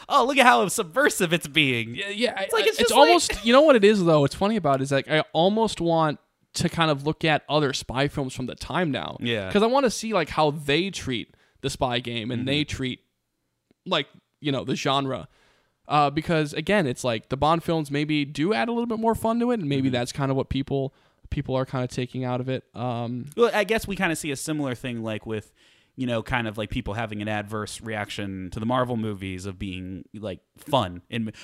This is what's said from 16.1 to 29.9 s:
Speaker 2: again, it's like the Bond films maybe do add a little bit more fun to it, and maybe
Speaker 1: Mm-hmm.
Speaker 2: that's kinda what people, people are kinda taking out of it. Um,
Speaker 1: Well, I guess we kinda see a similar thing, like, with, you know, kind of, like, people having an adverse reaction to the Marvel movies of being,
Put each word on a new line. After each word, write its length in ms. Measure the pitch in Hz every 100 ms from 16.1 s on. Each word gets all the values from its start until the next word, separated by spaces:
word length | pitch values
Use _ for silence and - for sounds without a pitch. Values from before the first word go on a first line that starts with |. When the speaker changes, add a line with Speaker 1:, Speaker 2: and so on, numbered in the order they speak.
| 143 156 165 147
Speaker 2:
again, 340 | 156 160 208 151
it's 160 | 123
like 260 | 127 113 -
the 80 | 135
Bond 260 | 147 165
films 280 | 160 165 143
maybe 340 | 143 151 151 143
do 280 | 151 170
add 160 | 220 226
a 20 |
little 160 | 233 240
bit 120 | 220
more 140 | 226 220
fun 240 | 226 233
to 120 | 240
it, 80 | 240
and 100 | 147
maybe 180 | 139 135
Speaker 1:
Mm-hmm. 40 |
Speaker 2:
that's 180 | 123 123
kinda 220 | - 135
what 160 | 135 -
people, 440 | 135 135 139 135 - _ _ -
people 260 | - 139 131
are 100 | 131
kinda 220 | 131 123
taking 360 | - 127 131
out 180 | 127 123
of 80 | 127
it. 140 | 131 -
Um, 520 | - 123 120 117 123 120 -
Speaker 1:
Well, 140 | 233
I 100 | 196 196
guess 220 | 220 -
we 80 | 196
kinda 200 | 185 156
see 160 | 165
a 40 | 135
similar 380 | - 156 143
thing, 300 | 123 131 117
like, 220 | 110 107 113
with, 240 | 110 - _ _ _ _ -
you 120 | 127
know, 160 | 117
kind 240 | 110 131 113
of, 100 | 104
like, 120 | 107
people 240 | - 107 104
having 260 | 117 107
an 60 | 104
adverse 520 | 107 104 107 104 -
reaction 680 | 113 107 101 - 101 95 92
to 80 | 110
the 60 | 110
Marvel 320 | 127 123 120
movies 480 | 110 98 95 92 98
of 120 | 92
being, 440 | 101 92 92